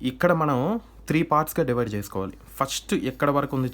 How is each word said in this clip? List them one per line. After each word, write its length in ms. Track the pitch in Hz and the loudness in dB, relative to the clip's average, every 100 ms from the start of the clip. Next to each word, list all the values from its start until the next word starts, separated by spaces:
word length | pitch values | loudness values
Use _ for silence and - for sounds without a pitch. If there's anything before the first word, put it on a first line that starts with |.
ఇక్కడ 300 | 131 131 180 | -6 0 2
మనం 480 | 165 151 127 147 226 - - - | 4 2 2 0 -2 -6 -14 -2
త్రీ 140 | 156 | 0
పార్ట్స్‌గా 440 | 165 151 156 - 147 | 4 2 2 0 0
డివైడ్ 280 | 123 117 | 0 0
చేసుకోవాలి. 380 | 101 104 98 95 - - - | -4 -4 -6 -6 -8 -18 -4
ఫస్ట్ 340 | 135 - - | -4 -4 -2
ఎక్కడ 360 | 180 117 131 147 | -2 -2 0 0
వరకు 260 | 143 143 135 | 2 0 -2
ఉంది 140 | 127 | -2